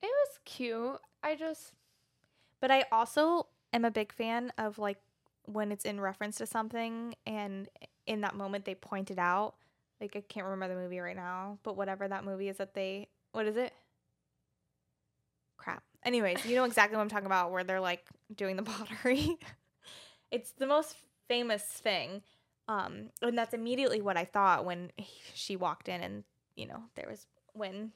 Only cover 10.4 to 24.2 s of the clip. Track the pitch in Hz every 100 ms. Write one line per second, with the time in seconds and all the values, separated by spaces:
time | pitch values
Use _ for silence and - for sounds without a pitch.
10.4 | 190 190 185 185 180 180 175 185 180 185
11.4 | 196 208 220 196 196 190 196 196 196 190
12.4 | 196 196 196 202 190 196 208 _ _ 220
13.4 | 214 220 247 - _ _ _ _ _ _
14.4 | _ _ _ _ _ _ _ _ _ _
15.4 | _ _ - - - _ - 240 196 180
16.4 | 226 247 247 226 208 214 208 208 196 190
17.4 | 175 185 185 190 185 175 - - - 214
18.4 | 196 190 214 208 214 220 254 269 302 330
19.4 | - - _ _ - - - - - -
20.4 | - - 269 294 302 - - _ - 240
21.4 | 240 208 - - 226 185 143 202 - _
22.4 | _ _ - 208 - 208 220 - 240 233
23.4 | 233 233 233 254 269 214 202 175